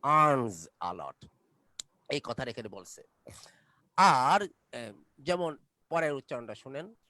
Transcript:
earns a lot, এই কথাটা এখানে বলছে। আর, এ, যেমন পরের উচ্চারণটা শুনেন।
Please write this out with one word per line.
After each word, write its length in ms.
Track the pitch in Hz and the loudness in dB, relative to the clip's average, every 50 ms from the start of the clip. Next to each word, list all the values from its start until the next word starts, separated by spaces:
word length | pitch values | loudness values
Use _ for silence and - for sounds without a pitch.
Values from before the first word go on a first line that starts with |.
| - | 2
earns 520 | 143 151 156 156 151 143 131 120 113 95 82 82 - _ _ | 4 6 6 6 6 4 2 0 -4 -6 -10 -16 -20 _ _
a 100 | 85 90 90 | -8 -8 -8
lot, 360 | 87 76 67 67 _ - - _ _ _ _ _ _ _ _ _ _ - _ _ _ _ _ | -8 -12 -14 -14 _ -20 -20 _ _ _ _ _ _ _ _ _ _ -20 _ _ _ _ _
এই 120 | 139 143 - | -6 -6 -6
কথাটা 280 | - 117 - 131 123 | -8 -8 -8 -8 -8
এখানে 180 | 113 - 113 107 | -10 -12 -12 -14
বলছে। 340 | 95 98 90 - - - - _ _ _ _ - - - - - _ _ _ _ _ _ _ _ _ | -14 -16 -18 -20 -20 -20 -20 _ _ _ _ -20 -20 -20 -20 -20 _ _ _ _ _ _ _ _ _
আর, 520 | - 185 196 156 131 127 139 175 202 202 180 _ _ _ _ | 6 6 6 6 6 4 4 4 2 2 -2 _ _ _ _
এ, 200 | - 123 117 110 104 - _ _ _ _ | -12 -12 -12 -12 -14 -18 _ _ _ _
যেমন 380 | 139 147 180 180 175 165 151 - _ _ _ _ _ _ | -4 -4 -2 -2 -2 -6 -6 -10 _ _ _ _ _ _
পরের 240 | 165 165 160 151 147 | -4 -2 -2 0 -2
উচ্চারণটা 420 | 139 - - 147 123 120 110 107 | -4 -8 -8 -10 -10 -8 -12 -14
শুনেন। 400 | - - 135 135 139 165 208 226 _ _ | -16 -14 -14 -14 -12 -14 -14 -18 _ _